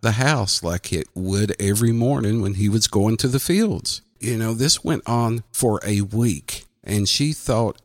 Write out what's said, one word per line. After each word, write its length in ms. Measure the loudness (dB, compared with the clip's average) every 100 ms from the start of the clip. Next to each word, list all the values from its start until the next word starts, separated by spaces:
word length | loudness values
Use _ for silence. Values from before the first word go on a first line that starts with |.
the 120 | 0
house 500 | 2 2 2 0 -2
like 280 | -2 -4 -4
it 160 | -4 -4
would 420 | -6 -2 0 0 0
every 300 | 0 2 2
morning 500 | 2 2 2 0 0
when 140 | 0 0
he 120 | 2
was 200 | 2 2
going 300 | 2 2 2
to 100 | 0
the 120 | 0
fields. 600 | 0 2 2 -2 -6 -8 _ -10
You 180 | -6 -2
know, 180 | -2 0
this 280 | 0 0
went 240 | 0 -4 -2
on 360 | 0 0 -2 -6
for 280 | -2 0 0 0
a 160 | 0
week, 640 | 0 0 0 -2 -8 -14 -16 _
and 240 | -4 -2 0
she 260 | 0 0
thought, 460 | -2 -2 0 0 -4